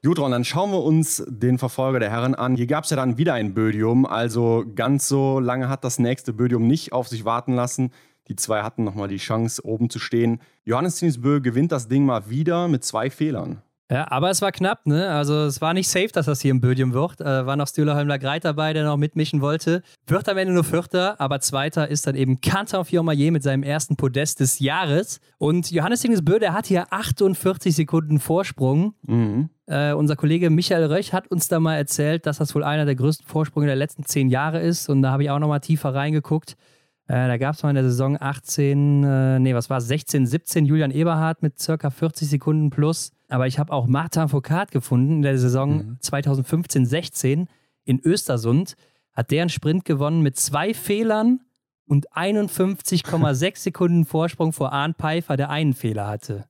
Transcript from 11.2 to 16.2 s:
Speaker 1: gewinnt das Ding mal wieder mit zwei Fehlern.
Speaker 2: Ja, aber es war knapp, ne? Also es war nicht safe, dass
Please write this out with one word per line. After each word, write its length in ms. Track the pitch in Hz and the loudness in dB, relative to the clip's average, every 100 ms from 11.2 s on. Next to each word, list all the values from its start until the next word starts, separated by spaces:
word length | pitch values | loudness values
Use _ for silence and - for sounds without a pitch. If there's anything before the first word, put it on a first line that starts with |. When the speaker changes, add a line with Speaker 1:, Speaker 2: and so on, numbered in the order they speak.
| 127 147 | 0 2
Speaker 1:
gewinnt 320 | 127 117 165 | 0 0 0
das 160 | 143 110 | -2 0
Ding 180 | 135 139 | 2 2
mal 240 | 117 104 | 2 -2
wieder 380 | 123 160 170 175 | -2 0 0 0
mit 140 | 139 | 0
zwei 280 | - 110 127 | -2 -4 -4
Fehlern. 520 | - 156 120 90 - _ _ _ | -2 -4 -4 -6 -10 _ _ _
Speaker 2:
Ja, 200 | 127 151 | -4 -2
aber 180 | 127 175 | -2 0
es 140 | 180 | 0
war 100 | 202 | -2
knapp, 340 | - 185 214 - | -2 -2 -2 0
ne? 220 | 147 190 | 0 0
Also 360 | 151 143 151 151 | -2 0 0 0
es 160 | 135 | -2
war 100 | 160 | -2
nicht 160 | 180 190 | 0 0
safe, 200 | 185 214 | 0 0
dass 140 | - | 0